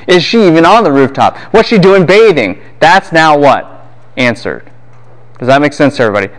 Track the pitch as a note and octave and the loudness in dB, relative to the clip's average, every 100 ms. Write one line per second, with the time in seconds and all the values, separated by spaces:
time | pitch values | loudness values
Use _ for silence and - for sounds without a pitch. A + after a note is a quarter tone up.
0 | - F3+ D#3 A#3 G3+ D#3+ E3 A3 F#3+ C#3 | -2 -2 0 0 2 2 2 2 0 0
1 | C3 - G#2+ - - G#3+ G#3+ A3 F#3 G3 | -2 0 -4 -4 -4 -2 0 2 2 2
2 | D#3 G3 A3+ D#3 G#2 - - - D#3 F#3 | 2 2 2 0 -4 -6 -16 -2 0 0
3 | - E3 D#3+ D3 C#3+ A2 - - - - | 0 0 0 2 2 0 -4 -18 -20 -20
4 | - - B2+ A#2 F#2+ B1 - - - - | -16 -6 -4 -4 -8 -12 -14 -20 -20 -20
5 | - - - - B2 C3+ D3 - C#3+ - | -20 -20 -20 -10 -2 0 0 -2 -2 -2
6 | A#2 G2+ G2 | -2 -2 -6